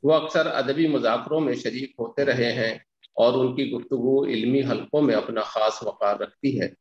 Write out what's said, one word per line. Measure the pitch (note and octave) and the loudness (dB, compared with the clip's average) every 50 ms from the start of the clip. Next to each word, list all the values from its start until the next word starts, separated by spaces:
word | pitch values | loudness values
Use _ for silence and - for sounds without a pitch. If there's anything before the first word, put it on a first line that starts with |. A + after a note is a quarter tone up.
| - | 4
वो | C#3 | 4
अक्सर | D#3 D#3 D3+ - - F3 D#3 D#3+ | 2 2 2 0 0 0 0 0
अदबी | - - C3+ B2+ C3+ D3 E3 D#3 | 0 -2 -2 -2 0 2 2 2
मुज़ाकरों | D3 B2+ A2+ A2+ A2+ A#2+ - - D3+ D#3 | 2 2 2 2 0 0 -2 -2 -2 0
में | D#3 C3+ F#2+ | 0 0 -2
शरीक | - - - A2+ B2+ C3+ C3 _ - | -2 -4 -6 -6 -6 -8 -10 _ -8
होते | A#2 A2+ - - C#3+ | -8 -6 -2 -2 0
रहे | C#3 B2+ B2+ A#2+ A#2 | 0 2 0 0 0
हैं | A2 B2 A2+ A2+ A2 A2+ _ _ _ _ _ - _ - | 0 -2 -2 -4 -4 -6 _ _ _ _ _ -14 _ 2
और | A#2 A#2+ B2 | 2 4 4
उनकी | C3+ C3 B2+ B2+ C3+ C#3 B2 | 4 2 0 0 -2 -4 -4
गुफ्तगू | - A#2+ A#2+ - C#3+ B2 A#2 C3 C3+ C#3 C#3 | -4 -6 -6 -4 -4 -2 0 2 2 2 2
इल्मी | C#3 C3 A2 A2 A#2+ C3 C#3 | 0 -2 0 0 2 2 2
हलकों | C3+ B2 A#2 G#2+ F#2+ - - D3 | 2 0 -2 -4 -4 -2 0 2
में | D3+ C3+ A2+ | 4 4 2
अपना | G#2+ G#2 - A#2 A2 | 2 0 -2 -4 -4
ख़ास | G#2+ - - A2+ G#2+ A2 G#2+ - A#2 | -4 -2 0 0 2 2 0 -2 -6
वक़ार | G#2+ G2+ _ G#2 G2+ G#2 G2+ | -8 -6 _ 0 0 0 -2
रखती | G2+ - _ _ - C#3 B2+ A2 | -4 -10 _ _ -2 -2 0 0
है। | F2+ - - _ | -4 -4 -6 _